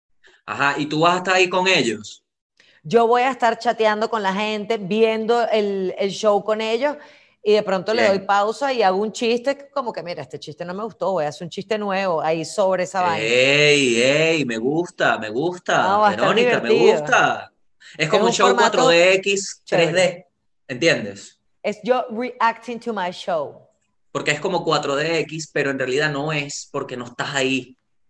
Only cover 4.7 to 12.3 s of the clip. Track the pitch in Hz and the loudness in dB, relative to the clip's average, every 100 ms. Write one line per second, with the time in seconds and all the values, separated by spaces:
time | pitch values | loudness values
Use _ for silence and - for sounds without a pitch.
4.7 | 226 185 214 220 220 220 240 220 214 202 | -4 -2 0 2 0 0 0 2 0 0
5.7 | 196 185 - 196 - 214 202 202 214 220 | -2 -4 -4 -4 -2 0 2 0 -4 -2
6.7 | 233 285 - - - _ _ 214 208 202 | -2 -2 -4 -12 -20 _ _ 2 2 2
7.7 | 202 190 233 220 196 196 202 208 220 277 | -2 -2 0 2 2 0 0 0 -2 -2
8.7 | 247 190 190 214 - 233 240 247 277 - | 0 2 0 -2 -4 -2 0 -2 -6 -6
9.7 | 277 233 180 170 165 135 147 - 147 175 | -8 -8 -8 -10 -10 -12 -14 -14 -12 -10
10.7 | 190 220 - 180 180 147 - 175 - - | -10 -10 -6 -2 -2 -2 -6 -12 -10 -6
11.7 | 214 208 190 190 160 151 | -4 -4 -2 -2 -2 0